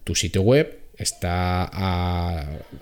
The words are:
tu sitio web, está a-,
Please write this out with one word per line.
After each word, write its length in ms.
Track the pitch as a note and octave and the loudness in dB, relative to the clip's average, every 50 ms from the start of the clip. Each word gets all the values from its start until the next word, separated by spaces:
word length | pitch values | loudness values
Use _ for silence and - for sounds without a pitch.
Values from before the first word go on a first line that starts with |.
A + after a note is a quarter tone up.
| - | -6
tu 120 | - - | -2 -2
sitio 280 | - - E2+ - G2+ F#2+ | 0 0 0 2 2 4
web, 360 | G#2+ B2+ D3 D#3+ - - - - - - | 6 6 6 4 2 -4 -16 -18 -16 -10
está 720 | - A2 - - - - F2 F2 F2+ F2+ F2+ F2+ F2+ F2+ - | -6 -6 -6 -4 -2 -2 0 0 2 2 2 2 0 0 -2
a-, 880 | - - F#2+ F#2+ F2+ F2+ F2+ F2+ F2 F2 F2 F2 E2+ E2 C#2+ D2 D#2 D#2 - - - - | -2 -2 0 0 0 0 0 0 0 0 0 -2 -2 -4 -6 -6 -8 -10 -12 -14 -16 -10